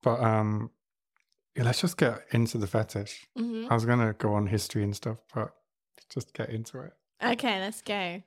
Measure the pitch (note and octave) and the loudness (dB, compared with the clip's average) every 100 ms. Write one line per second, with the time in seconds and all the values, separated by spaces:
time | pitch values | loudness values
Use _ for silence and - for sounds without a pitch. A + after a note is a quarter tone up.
0 | - A#2 A2+ A2 G#2+ G#2+ A2+ _ _ _ | 2 4 4 4 2 0 -4 _ _ _
1 | _ _ _ _ _ - A#2+ B2+ F3 - | _ _ _ _ _ -2 0 2 0 4
2 | C3+ A2 - A#2 A2+ A#2+ G2+ A2+ A2 G#2 | 2 2 0 2 2 0 0 0 0 -4
3 | G2+ - - - A#3 A3+ A3+ A#2 A#2 B2 | -6 -10 -14 -6 -6 -4 0 2 4 4
4 | A#2 G#2+ G#2+ G#2 G#2 G#2 - A2 G2+ G2+ | 2 0 0 2 2 0 0 -2 -2 -2
5 | - A2 _ - A2 _ _ _ _ _ | -6 -8 _ -6 -6 _ _ _ _ _
6 | _ - - - A2+ A2+ A2+ C3 - _ | _ -8 -8 -8 -6 -6 -8 -12 -16 _
7 | _ _ - A#3 C4 G3 F#3+ A3 - G3+ | _ _ -2 0 0 0 -2 -8 -6 -4
8 | F3+ F3 | -4 -6